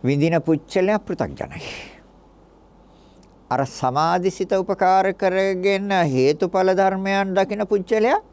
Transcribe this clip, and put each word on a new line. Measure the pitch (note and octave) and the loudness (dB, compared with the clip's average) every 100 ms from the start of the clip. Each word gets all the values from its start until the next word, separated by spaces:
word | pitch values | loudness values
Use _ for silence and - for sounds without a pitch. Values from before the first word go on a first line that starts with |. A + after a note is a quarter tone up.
විඳින | B2 C#3+ D#3+ E3 | 0 0 2 0
පුච්චලයා | E3 D3+ - G3 F#3 G#3+ | 0 -2 0 0 0 0
පෘථග්ජනයි. | - F3 - C3+ - - - - - - - - - _ _ _ _ - - - _ - - _ _ | -4 -6 -6 -6 -12 -10 -14 -14 -18 -20 -20 -20 -20 _ _ _ _ -20 -20 -20 _ -20 -20 _ _
අර | B2+ C#3 | -2 -2
සමාධිසිත | - C3 C3+ D#3+ F3+ F#3 - F#3 | -2 -2 0 0 0 -2 -4 -2
උපකාර | G3 F#3+ F#3+ F#3 F#3+ F#3+ | -2 -2 0 4 4 2
කරගෙන | F#3 F#3+ F#3 G3 F#3 F#3+ G3 G3+ F#3+ E3 | 0 -2 0 0 0 0 0 0 0 2
හේතුඵල | C3 C3 D#3 F3+ F#3 F#3+ | 2 2 2 0 2 2
ධර්මයන් | F#3 F#3+ F#3+ F#3+ G3 G3 F#3+ | 2 2 0 -2 -2 0 0
දකින | G3 G#3 G#3 | 0 -2 -2
පුච්චලයා | G3+ F3+ A3 A3+ F#4+ - | -2 0 0 2 0 -2